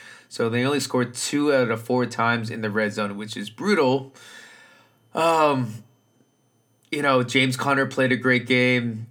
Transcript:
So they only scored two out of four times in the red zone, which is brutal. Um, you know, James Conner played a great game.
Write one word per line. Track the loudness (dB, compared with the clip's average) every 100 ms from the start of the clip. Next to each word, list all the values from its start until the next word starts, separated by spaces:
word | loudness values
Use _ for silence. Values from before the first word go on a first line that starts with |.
| -20 -20 -14
So | -4 -2
they | 0
only | 0 -2
scored | -2 -2 -2
two | -4 -4 0 2
out | 2 2
of | -2
four | -2 0 0
times | 0 0 0 -2
in | -6
the | -4
red | 0 -2
zone, | -2 -4 -6
which | -10 -10
is | -12
brutal. | -6 0 2 4 2 -4 -18 -20 -20 -20 -20 -20 -20 _ _ _
Um, | -2 2 4 4 2 -2 -8 -16 _ _ _ _ _ _ _ _ _ -10
you | -4
know, | 2 2
James | 2 2 2 0
Conner | 0 0 0
played | 0 0
a | 2
great | 2 0 2
game. | 2 4 2 -2 -6 -10